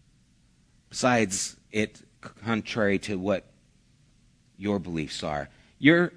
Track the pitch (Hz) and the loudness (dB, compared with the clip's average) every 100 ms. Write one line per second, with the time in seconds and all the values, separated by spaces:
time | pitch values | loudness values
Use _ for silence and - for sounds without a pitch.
0 | _ _ _ _ _ _ _ _ _ - | _ _ _ _ _ _ _ _ _ -2
1 | 127 123 101 95 - - _ 107 107 - | 2 2 2 -2 -6 -10 _ -4 -4 -6
2 | - _ - - 113 110 - 120 101 95 | -20 _ -20 -12 -4 -4 -4 0 0 0
3 | - 98 95 95 - _ _ _ _ _ | -2 -4 -2 -2 -6 _ _ _ _ _
4 | _ _ _ _ _ - 101 101 87 80 | _ _ _ _ _ -6 -2 -2 -2 -4
5 | 71 - 85 73 69 - - - 135 170 | -4 -6 -4 -4 -6 -14 -20 2 6 6
6 | 175 | 4